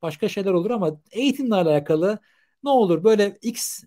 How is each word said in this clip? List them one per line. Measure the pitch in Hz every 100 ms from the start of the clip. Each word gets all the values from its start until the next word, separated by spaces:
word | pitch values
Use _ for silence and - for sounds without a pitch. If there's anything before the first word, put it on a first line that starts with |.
başka | 170 151 214
şeyler | 208 196
olur | 180 185
ama | 233 175 156 _
eğitimle | 208 277 262 262 202
alakalı | 170 151 147 156 180 214 _ _ _ _
ne | 277
olur | 269 208 165
böyle | 190 220 202 196
X | 226 226 - -